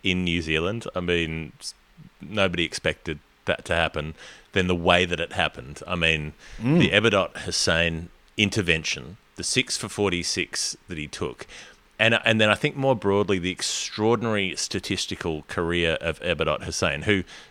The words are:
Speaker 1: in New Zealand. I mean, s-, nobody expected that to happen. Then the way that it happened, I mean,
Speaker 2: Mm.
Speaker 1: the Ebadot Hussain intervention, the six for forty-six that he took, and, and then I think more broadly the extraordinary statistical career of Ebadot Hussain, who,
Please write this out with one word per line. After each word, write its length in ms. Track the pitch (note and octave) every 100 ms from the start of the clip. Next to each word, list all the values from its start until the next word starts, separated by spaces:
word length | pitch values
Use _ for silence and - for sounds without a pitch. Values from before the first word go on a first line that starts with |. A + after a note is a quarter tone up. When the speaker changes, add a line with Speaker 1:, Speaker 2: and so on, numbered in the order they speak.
Speaker 1:
in 200 | G2 F2+
New 180 | F2+ E2+
Zealand. 440 | D#2+ D#2 F2 A2+ - F2+
I 40 |
mean, 540 | F2 F2 D#2+ D#2+ D#2 -
s-, 140 | - - _ - - -
nobody 420 | D2+ G#2 F#2+ E2+
expected 560 | E2+ - E2+ D#2 - D2+ _ _ -
that 200 | - -
to 100 | E2+
happen. 400 | D#2+ D2+ D2+ D#2 - - -
Then 160 | G2 F2+
the 80 | F2+
way 300 | F2 F2 F2+
that 140 | E2+
it 140 | E2+
happened, 480 | - D#2 - B1+ D2+ -
I 80 | F2+
mean, 380 | E2 D#2+ D2+ - - -
Speaker 2:
Mm. 180 | A#2 E3+
Speaker 1:
the 100 | G2+
Ebadot 460 | G2+ A2+ G2+ E2+ -
Hussain 720 | - - - E2 E2+ E2 F2 - _ -
intervention, 800 | G#2 A2 F2 D#2+ D2+ C#2+ B1+ G2+ _ -
the 60 |
six 320 | - B2+ - -
for 100 | G#2+
forty-six 880 | - G2+ F2 E2 - E2 - - - -
that 100 | E2
he 100 | D2+
took, 400 | - D2+ A#1+ - - - - _ -
and, 220 | A2 A#2 A#2
and 140 | A2
then 100 | G#2+
I 60 | G#2
think 200 | D3 C#3
more 200 | C3+ A#2
broadly 440 | G2+ G2+ G2 F#2+
the 120 | F2
extraordinary 1040 | F2+ - - - - A2 A#2 A2+ G#2+ F#2+ D2
statistical 880 | - G2 - F#2+ - E2+ F2 D#2 -
career 500 | - E2+ F2 E2 D#2+
of 180 | E2 D#2
Ebadot 420 | F2+ D#2 D2+ C#2+
Hussain, 400 | E2+ - F2+ D2
who, 200 | D#2+ G2+ - - -